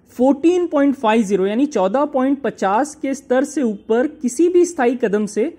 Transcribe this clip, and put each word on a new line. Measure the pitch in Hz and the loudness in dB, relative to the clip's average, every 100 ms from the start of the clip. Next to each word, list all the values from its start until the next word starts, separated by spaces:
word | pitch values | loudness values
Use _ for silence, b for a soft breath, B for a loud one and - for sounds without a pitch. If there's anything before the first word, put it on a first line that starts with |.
| _ - | _ 0
फ़ोर्टीन | 254 277 330 359 339 | 0 2 2 0 0
पॉइंट | 302 285 262 | 0 0 0
फ़ाइव | 220 233 | 0 2
ज़ीरो | 196 202 190 | 2 0 0
यानी | 220 294 | 0 -2
चौदह | 233 185 254 294 | 0 0 0 -2
पॉइंट | 285 262 277 | -2 -2 -2
पचास | 220 214 190 208 285 - | -4 -4 0 0 -2 -6
के | 269 | -8
स्तर | 269 - 254 | -6 -2 0
से | 277 320 | 0 -2
ऊपर | 240 104 196 226 294 - | -4 -4 -2 0 -2 -4
किसी | 240 - 349 | -4 0 2
भी | 359 339 | 4 2
स्थायी | - 247 254 | 2 0 0
कदम | 220 208 208 | 0 -2 -2
से | 214 277 | -2 -4